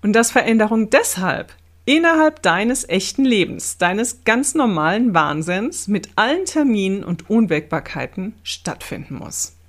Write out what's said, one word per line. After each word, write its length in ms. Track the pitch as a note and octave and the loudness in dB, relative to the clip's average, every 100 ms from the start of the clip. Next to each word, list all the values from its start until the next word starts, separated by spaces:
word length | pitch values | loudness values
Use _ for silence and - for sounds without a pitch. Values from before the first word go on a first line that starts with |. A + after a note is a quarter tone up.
Und 120 | G#3 | 2
dass 180 | A3 A#3 | 2 4
Veränderung 580 | - A#3+ A3+ G#3+ A3 A3 | 2 2 2 4 0 2
deshalb 640 | C4 A#4 - F#3 - - - _ _ | 2 2 -2 -2 -4 -6 -18 _ _
innerhalb 580 | - D4 E4 E4 D#4 D#4 | 2 2 4 4 2 2
deines 460 | F#3+ E3 G#3+ B3+ - | 0 2 0 -2 -2
echten 380 | F#3 F#3+ - C4+ | -2 -2 0 2
Lebens, 520 | A3+ F3 - - - | 2 0 -2 -10 -2
deines 460 | F3 F#3+ B3 - | -2 0 -4 -4
ganz 320 | - A3+ C#4 D#4+ | 0 0 0 0
normalen 580 | B3+ F3 D#3 G3 B3 | 0 2 0 2 2
Wahnsinns 760 | E3+ D3+ D3+ D#3+ F3+ A#3+ F4+ - | 2 0 -2 -4 -4 -4 -6 -4
mit 200 | G#3 G3 - | -4 -2 -2
allen 300 | A3 D#4+ F#4+ | 0 0 -2
Terminen 580 | D#4+ C#4+ A3 F#3+ G3 | 0 0 2 0 -4
und 260 | - E3+ - | -4 -8 0
Unwägbarkeiten 1040 | A3 A3 D3+ D3+ D#3+ - - B2+ - F#3 - | 0 2 0 -2 -8 -6 -10 -8 -8 -10 -10
stattfinden 720 | - - - - - - - C#3 | -14 -10 -8 -10 -10 -12 -12 -12
muss. 420 | E2 - - - | -12 -10 -10 -12